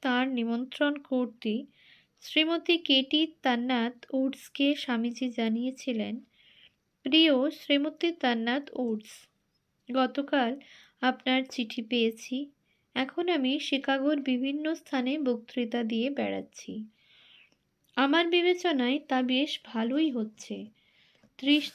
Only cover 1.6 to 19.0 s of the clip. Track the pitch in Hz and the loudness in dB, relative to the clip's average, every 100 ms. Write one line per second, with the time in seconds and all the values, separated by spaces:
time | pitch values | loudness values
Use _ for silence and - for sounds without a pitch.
1.6 | 285 _ - - _ _ - 302 311 330 | -6 _ -20 -20 _ _ -2 0 2 0
2.6 | 330 339 - 269 269 302 320 - 262 240 | 0 0 2 2 2 0 -2 -2 -2 0
3.6 | 247 254 233 247 - 269 269 269 - - | 0 0 0 -4 -6 -2 -2 -4 -14 0
4.6 | 277 285 - 233 233 233 254 240 226 226 | 0 0 -2 -2 -2 -4 -6 -2 -2 0
5.6 | 254 262 - 226 208 233 - _ _ _ | -2 -6 -6 -4 -4 -6 -12 _ _ _
6.6 | - _ _ _ 269 320 320 269 285 302 | -20 _ _ _ 2 6 6 6 2 -2
7.6 | - 285 302 302 339 330 254 233 226 262 | 2 2 2 0 -2 0 0 0 0 -2
8.6 | 285 - 247 214 - - - _ _ _ | -4 -6 -4 -4 -8 -20 -20 _ _ _
9.6 | _ _ - 254 254 254 277 285 233 277 | _ _ -6 0 0 0 -2 0 0 -2
10.6 | - - - _ 254 254 - 262 262 - | -10 -20 -20 _ 0 0 0 0 0 -4
11.6 | 226 - 220 240 226 220 - 254 285 _ | -6 -6 -2 2 2 0 -8 -8 -8 _
12.6 | _ _ _ 247 269 - 349 330 254 285 | _ _ _ -6 -4 -2 0 2 2 0
13.6 | - 277 277 269 277 302 262 247 269 294 | -2 -2 0 0 2 0 0 -2 -2 -2
14.6 | 311 320 - 269 247 302 262 240 - - | -4 -4 -4 -2 -2 -2 0 -2 -4 -4
15.6 | 233 240 226 226 247 277 208 196 190 - | -4 -2 -2 -2 -2 -2 -4 -4 -8 -16
16.6 | - 220 214 _ _ _ - - _ _ | -14 -12 -12 _ _ _ -20 -20 _ _
17.6 | _ _ _ - 277 320 349 349 349 359 | _ _ _ 0 2 4 4 4 4 2
18.6 | 359 285 247 285 | 2 2 2 0